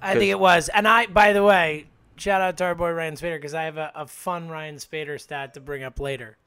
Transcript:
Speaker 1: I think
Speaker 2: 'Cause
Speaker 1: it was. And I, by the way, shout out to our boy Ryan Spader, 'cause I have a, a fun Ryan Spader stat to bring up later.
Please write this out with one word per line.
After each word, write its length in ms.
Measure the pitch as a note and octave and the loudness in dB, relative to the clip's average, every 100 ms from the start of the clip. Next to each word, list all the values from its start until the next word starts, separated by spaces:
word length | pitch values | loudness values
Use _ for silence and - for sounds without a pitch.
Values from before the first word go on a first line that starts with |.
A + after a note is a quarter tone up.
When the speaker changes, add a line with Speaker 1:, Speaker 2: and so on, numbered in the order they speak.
Speaker 1:
I 60 | F#3+ | -2
think 100 | G3 | 0
Speaker 2:
'Cause 100 | G3 | 2
Speaker 1:
it 100 | G3 | 4
was. 300 | F#3+ E3+ D3 | 4 4 4
And 180 | G#3 G#3+ | 2 4
I, 200 | A3+ A3 | 4 4
by 260 | F3+ G#3 | 4 6
the 100 | G3+ | 6
way, 440 | G3+ F#3 D#3+ D3+ - _ _ - | 6 6 2 -2 -10 _ _ -8
shout 240 | G3+ F#3+ | -2 0
out 160 | F#3 E3+ | 0 -2
to 80 | F3+ | -4
our 100 | E3+ | -2
boy 160 | E3+ | -2
Ryan 240 | E3+ D#3+ D3+ | -2 -6 -6
Spader, 260 | E3+ D#3+ | -8 -8
'cause 140 | D3 D#3+ | -8 -8
I 80 | |
have 140 | D#3+ D3+ | -8 -8
a, 140 | D#3 D#3 | -10 -10
a 100 | C#3+ | -14
fun 440 | - F#3+ F3 E3 | -10 -8 -8 -8
Ryan 260 | D#3+ D#3 C#3+ | -12 -12 -14
Spader 440 | - D#3 D3 C#3 | -12 -10 -10 -12
stat 360 | - D3 C3+ C#3+ | -12 -12 -12 -14
to 40 | |
bring 220 | C3+ C#3 | -12 -10
up 160 | C3 - | -10 -8
later. 380 | C#3 C3 A2+ _ | -6 -6 -10 _